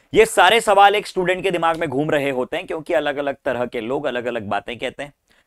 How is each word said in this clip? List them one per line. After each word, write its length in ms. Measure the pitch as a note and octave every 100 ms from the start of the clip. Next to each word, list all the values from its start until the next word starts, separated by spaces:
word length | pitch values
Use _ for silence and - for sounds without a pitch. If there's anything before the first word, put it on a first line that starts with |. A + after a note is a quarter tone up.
| _
ये 120 | F3 A3
सारे 360 | - F3+ A3+
सवाल 340 | G#3+ G3 G3+ G#3
एक 120 | -
स्टूडेंट 360 | F#3+ F3+ F#3
के 80 | F#3+
दिमाग 260 | F3 E3 E3
में 120 | E3
घूम 220 | B2+ D#3
रहे 180 | D3+ C#3
होते 280 | B2+ B2 D#3+
हैं 100 | F#3+
क्योंकि 260 | E3 D3+
अलग-अलग 420 | D#3+ D3 C#3 C#3+ C#3 C#3
तरह 200 | A#2+ B2
के 160 | B2
लोग 240 | A2 C#3+ C#3+
अलग-अलग 420 | B2 A#2+ A#2+ G2+
बातें 300 | G2+ - A#2
कहते 260 | B2+ -
हैं। 100 | C#3+ _ _ _